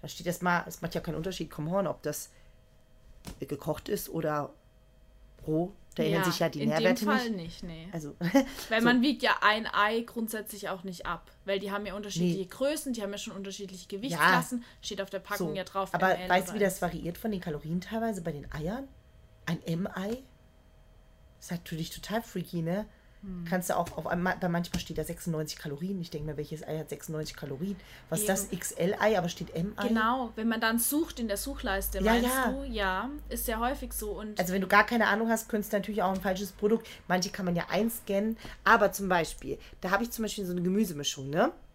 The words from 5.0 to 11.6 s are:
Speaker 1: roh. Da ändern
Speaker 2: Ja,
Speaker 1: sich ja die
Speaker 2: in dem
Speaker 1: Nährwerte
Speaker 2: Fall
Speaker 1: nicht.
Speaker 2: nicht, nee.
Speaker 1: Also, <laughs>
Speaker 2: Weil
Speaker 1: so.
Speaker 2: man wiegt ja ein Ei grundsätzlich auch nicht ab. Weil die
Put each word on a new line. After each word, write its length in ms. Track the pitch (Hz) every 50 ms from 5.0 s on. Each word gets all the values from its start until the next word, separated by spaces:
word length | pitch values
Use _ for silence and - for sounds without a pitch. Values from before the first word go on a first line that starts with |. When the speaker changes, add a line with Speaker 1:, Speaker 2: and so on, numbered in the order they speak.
| - - - - - - - - -
Speaker 1:
roh. 260 | - 156 156 170 185 - - - - -
Da 80 | - 165
ändern 160 | 156 165 165 185
Speaker 2:
Ja, 80 | 180
Speaker 1:
sich 80 | 160 -
ja 100 | 175 165
die 140 | - 147 143
Speaker 2:
in 80 | 143
dem 80 | 151 -
Speaker 1:
Nährwerte 260 | - 185 - - -
Speaker 2:
Fall 260 | 311 294 262 247 233
Speaker 1:
nicht. 60 | 220
Speaker 2:
nicht, 260 | 185 165 170 170 - -
nee. 240 | 175 160 160 160 180 -
Speaker 1:
Also, 220 | 170 151 147 - - 175 170 - - 170
<laughs> 260 | 170 - - - -
Speaker 2:
Weil 120 | 220 220
Speaker 1:
so. 40 | 233
Speaker 2:
man 160 | 240 247 254 233
wiegt 220 | 294 277 233 -
ja 80 | 220 - -
ein 260 | - 202 214 220 220
Ei 360 | - - - 208 208 226 226 233
grundsätzlich 680 | 233 - 240 226 220 - 220 214 - - 202 202 170
auch 160 | 175 190 175
nicht 200 | 190 180 175 -
ab. 240 | - 175 165 - - - - -
Weil 140 | - 196
die 140 | 196